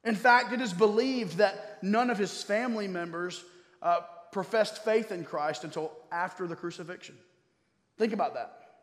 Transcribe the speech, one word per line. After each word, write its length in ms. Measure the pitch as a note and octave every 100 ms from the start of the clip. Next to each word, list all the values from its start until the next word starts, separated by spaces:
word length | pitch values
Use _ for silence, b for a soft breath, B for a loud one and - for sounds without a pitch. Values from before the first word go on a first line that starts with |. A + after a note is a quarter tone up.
In 120 | A3+ G#3
fact, 380 | B3+ A#3+ B3+
it 80 | A#3+
is 100 | B3+
believed 640 | F3 A3 G#3 C4 C4 G3+ E3
that 440 | G3+ G3 - -
none 300 | F#3+ G#3+ B3
of 60 | G#3+
his 240 | G3 -
family 440 | - G#3 B3 A3 G3+
members, 560 | F3+ E3+ E3+ F3+ F3 - B B B
uh, 200 | E3+ F3 E3+ - -
professed 520 | G3 F3+ A3+ G#3+ -
faith 280 | A3+ A3 A3+
in 140 | F3+ D#3+
Christ 380 | D#3+ D3 D3+
until 280 | E3 D#3 D#3 - -
after 340 | E3+ F3+ - F3+
the 100 | E3
crucifixion. 640 | E3+ E3+ E3 F3+ - A#2+ _ _ _ _ _ _ _ _
Think 160 | A3
about 220 | G#3 D3+ B2
that. 260 | A2+ - - _